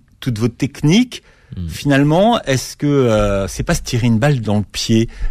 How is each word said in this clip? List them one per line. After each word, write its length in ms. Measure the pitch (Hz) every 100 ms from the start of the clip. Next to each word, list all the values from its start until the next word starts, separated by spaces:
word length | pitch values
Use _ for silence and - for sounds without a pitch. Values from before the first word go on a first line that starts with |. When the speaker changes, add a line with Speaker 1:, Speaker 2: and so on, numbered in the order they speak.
| _ _
Speaker 1:
toutes 180 | - 107
vos 80 | 120
techniques ? 760 | - 143 - 147 208 247 - - _ _ -
Speaker 2:
Hmm. 120 | 85
Speaker 1:
Finalement, 760 | - 143 139 147 165 214 233
est-ce 360 | - 131 - -
que, 100 | 147
euh, 600 | 143 123 107 104 98 95
c'est 140 | -
pas 140 | 120 170
se 80 |
tirer 240 | - 123 120
une 100 | 110
balle 240 | 143 135
dans 160 | 107 104
le 60 |
pied 440 | 101 - - 113 117 - -